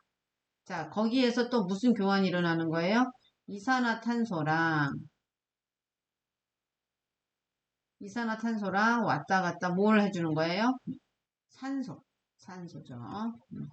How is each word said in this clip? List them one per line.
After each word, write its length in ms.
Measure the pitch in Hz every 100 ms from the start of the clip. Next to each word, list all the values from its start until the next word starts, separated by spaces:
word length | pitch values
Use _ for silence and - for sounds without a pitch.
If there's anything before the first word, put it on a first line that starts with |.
| _ _ _ _ _ _ -
자, 240 | 175 151
거기에서 600 | 208 226 262 240 240 233
또 160 | 240 180
무슨 280 | 196 247
교환이 340 | 196 196 196 185
일어나는 420 | 175 175 165 165
거예요? 420 | 165 175 226 254 - _ _ -
이산화탄소랑, 1500 | 202 254 262 240 220 233 233 226 165 151 160 165 151 139 147 - _ _ _ _ _ _ _ _ _ _ _ _ _ _ _ _ _ _ _ _ _ _ _ _ _ _ _ _ -
이산화탄소랑 1040 | 202 226 233 220 226 220 196 190 220 240 185
왔다 360 | 143 147 180
갔다 280 | 175 165 180
뭘 300 | 180 208 214
해주는 320 | 202 180 165
거예요? 440 | 156 165 185 240 262 - 262 _ _ _ _ _
산소. 520 | - 262 277 226 - _ _ _ _
산소죠. 580 | - 185 170 - - 123 120 202 226 233 -
음, 140 | - 147